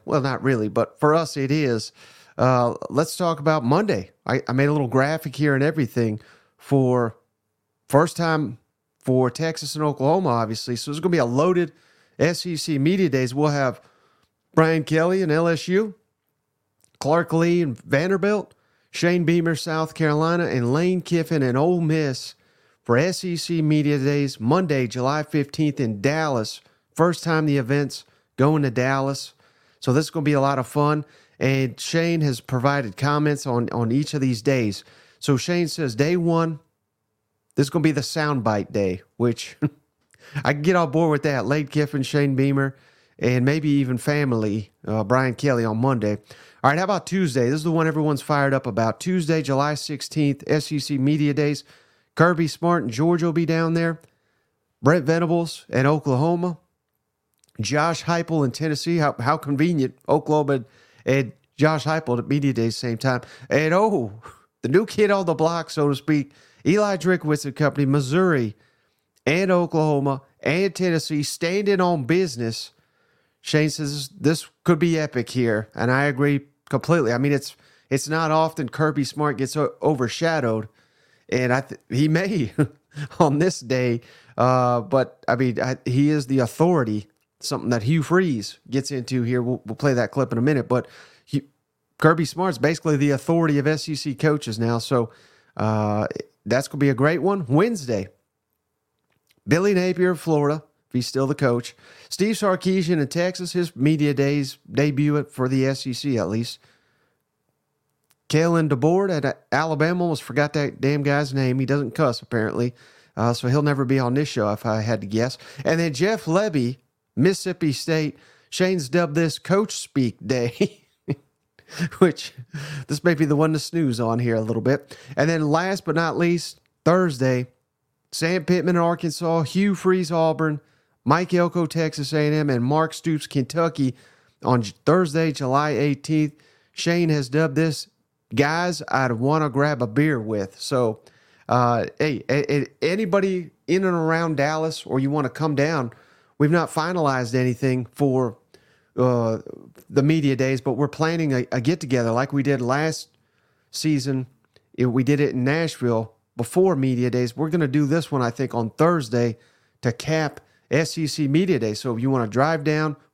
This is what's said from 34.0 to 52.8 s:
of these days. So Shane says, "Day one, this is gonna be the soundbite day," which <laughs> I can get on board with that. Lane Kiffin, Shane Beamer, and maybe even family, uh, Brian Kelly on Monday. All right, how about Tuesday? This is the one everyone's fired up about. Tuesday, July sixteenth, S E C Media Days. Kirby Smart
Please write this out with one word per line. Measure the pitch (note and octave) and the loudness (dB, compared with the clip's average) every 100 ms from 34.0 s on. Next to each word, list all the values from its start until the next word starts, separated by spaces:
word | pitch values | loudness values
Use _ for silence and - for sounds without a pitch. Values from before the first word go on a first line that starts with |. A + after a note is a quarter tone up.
| D3 | -2
of | D3+ | -2
these | C3 A#2 | -2 0
days. | C#3+ C3 G#2+ G2 - - _ - | 0 0 0 -4 -12 -20 _ -8
So | - C3+ | 0 0
Shane | - F3 E3 | 0 -2 -2
says, | - C#3+ A2 | -4 -4 0
"Day | D3 F3+ | 0 2
one, | E3+ E3 E3 D3+ _ _ _ _ _ _ _ _ _ - | 2 0 0 -4 _ _ _ _ _ _ _ _ _ -2
this | C#3+ | -2
is | |
gonna | F3+ | 0
be | D#3 | -2
the | C#3+ | -4
soundbite | B2 E3 D3+ C3+ A2 G#2 F#2 | -6 -4 -2 -2 0 -2 -2
day," | G#2 F#2+ F#2 _ - | -2 -2 -4 _ -4
which | A#2+ A#2 - - D3 - _ _ | -2 -2 -10 -6 -6 -6 _ _
<laughs> | _ _ - C#3+ B2+ | _ _ -12 -6 -4
I | |
can | D3 | -2
get | D#3 F3+ | 0 0
on | D#3+ | 2
board | D#3 E3 | 0 2
with | D3 | 0
that. | D3 C3+ G#2+ | 0 -2 0
Lane | D3 C#3 | -2 -2
Kiffin, | D3+ C#3+ C#3+ | -2 -2 -2
Shane | B2+ D3 C#3+ C3+ | -2 0 0 2
Beamer, | C#3 C#3 C#3 - _ _ _ - | 2 2 -2 -4 _ _ _ -4
and | A2+ B2+ | 0 2
maybe | B2+ D#3 D3+ | 2 2 2
even | C#3+ B2+ B2 | 2 0 -2
family, | - D3 C#3 A#2 G#2+ G#2+ G2+ _ - | 0 0 0 0 0 -4 -6 _ -4
uh, | G#2+ | -2
Brian | G#2 B2+ C3 | 2 2 2
Kelly | A2+ C#3+ A#2+ A2+ | 0 0 2 0
on | A2 | 0
Monday. | C3+ B2 G#2 G#2 - - - - | 0 2 0 -4 -8 -20 -20 0
All | C3+ | 0
right, | D3+ | 2
how | |
about | F#3+ F#3+ - | 0 -2 -2
Tuesday? | F#3+ E3+ B2+ A#2+ | -2 0 0 0
This | D3+ | 0
is | |
the | D#3+ | -2
one | D#3+ D#3+ | 0 0
everyone's | D#3 D3+ C#3+ | 0 0 -2
fired | - D3 C#3 | 0 0 2
up | C3+ B2 | 0 -2
about. | G#2 A2+ - | -2 -2 -2
Tuesday, | F3+ F#3 D#3 D#3+ | -2 -2 0 -2
July | C#3 C3+ D3 | 0 0 0
sixteenth, | D3 - C#3+ - D#3 C#3+ C#3 - | -4 -8 -10 -6 -2 0 -2 -2
S | D3+ - | -2 -2
E | D3+ | -6
C | C3 C#3+ | -4 -2
Media | C3+ D3+ D3 | 0 2 0
Days. | C#3+ D3 D3 - - _ _ _ - | 0 0 -2 -10 -20 _ _ _ 4
Kirby | E3 E3 D#3+ | 4 4 -2
Smart | - E3+ E3+ | 0 0 0